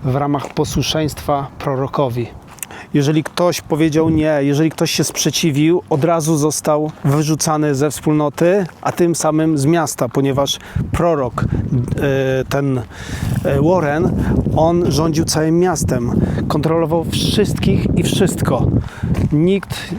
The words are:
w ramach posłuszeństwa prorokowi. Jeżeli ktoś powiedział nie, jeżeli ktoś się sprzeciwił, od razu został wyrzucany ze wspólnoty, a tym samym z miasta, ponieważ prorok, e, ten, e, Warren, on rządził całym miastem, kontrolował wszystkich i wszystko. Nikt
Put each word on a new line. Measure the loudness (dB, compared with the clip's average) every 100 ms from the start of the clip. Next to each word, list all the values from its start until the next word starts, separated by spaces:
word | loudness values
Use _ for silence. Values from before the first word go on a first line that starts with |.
w | -2 -2
ramach | 0 -2 -4
posłuszeństwa | -4 -2 -2 -2 -2 -2 -4 -4 -4 -4 -8
prorokowi. | -6 -4 -4 -2 -2 -2 -6 -10 -20 -16 -16 -16 -2
Jeżeli | 0 2 2
ktoś | 0 0 0 0
powiedział | -2 0 2 2 2
nie, | 2 2 2
jeżeli | 2 2 2
ktoś | 0 -2
się | 0
sprzeciwił, | -2 0 -2 0 0 2 4 2 0
od | 0
razu | 2 2 2 2
został | 2 0 0 0 0 -2
wyrzucany | 0 2 2 0 0 0 0
ze | 2 0
wspólnoty, | -2 0 2 0 2 2 2 0 -4
a | -6
tym | 0 0
samym | 2 0 2 2 2
z | 2
miasta, | 2 0 -2 -2
ponieważ | 0 0 0 -2 -2 -6 -6 -4
prorok, | 0 2 2 -2 -2
e, | -2 -2 -2 -2 -2 -2 0 0 0 -2
ten, | -2 -2 0 -2 -6 -14 -12 -6 -4 -2
e, | 0 2
Warren, | 4 2 2 0 0 0 0 0 0 2
on | 2 2 2
rządził | 2 0 0
całym | 0 0 2 2
miastem, | 2 0 -2 -2 0 0 0 -2 -2
kontrolował | 0 0 0 0 0
wszystkich | 0 -2 0 0 0 0 2 2 2 0
i |
wszystko. | 0 2 0 0 0 0 0 0 -4 -8 -4 0 0
Nikt | 2 2 0 -2 -12 -8